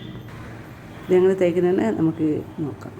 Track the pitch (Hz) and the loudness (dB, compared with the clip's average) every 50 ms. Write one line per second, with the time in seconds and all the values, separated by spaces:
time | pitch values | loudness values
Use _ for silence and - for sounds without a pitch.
0 | - - - - - - - - - - - - - - - - - - - - | -14 -14 -14 -14 -14 -14 -14 -14 -14 -14 -14 -14 -16 -16 -18 -18 -18 -18 -16 -10
1 | - - 180 180 180 190 190 190 185 175 165 180 175 180 185 196 214 226 - - | 0 4 4 6 6 6 6 4 4 2 4 4 2 4 4 2 2 2 2 2
2 | 165 160 160 - 156 151 151 - - - - - 160 135 - - - - - - | 2 2 2 2 0 0 0 -2 -4 -6 -6 -6 -6 -6 -6 -8 -12 -14 -12 -12